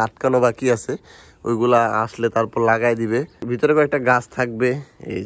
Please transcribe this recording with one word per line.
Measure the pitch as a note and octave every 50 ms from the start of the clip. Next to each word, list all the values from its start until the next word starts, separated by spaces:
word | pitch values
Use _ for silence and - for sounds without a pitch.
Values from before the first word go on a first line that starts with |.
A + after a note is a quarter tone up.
| A2+
আটকানো | A2+ - - - C3 B2+ B2+ A#2+
বাকি | A#2+ A2+ - C3 B2+ A#2+
আছে, | A2+ - - A#2+ - _ - - - - - - _ -
ওইগুলা | A2 A#2 A2 A#2 B2 B2 A#2 A#2 A2 A2 G#2+ A2+
আসলে | A#2 - - A#2 A2+ -
তারপর | A2+ A2+ A2+ - A#2 A#2 A2+
লাগাই | A2+ A2+ A#2 A#2+ A#2 A2+
দিবে। | A2+ G#2+ A2+ B2 D#3 - _ - - A#2+
ভিতরে | A#2+ A2+ - D3 D3+
কয়েকটা | D3+ D3 C#3+ - C#3+ B2+ B2+
গাছ | B2+ B2 A#2+ - -
থাকবে, | - B2+ A#2+ A2+ A2 B2 B2 B2+ C#3+ C#3+ - _ - - - -
এই | - G2+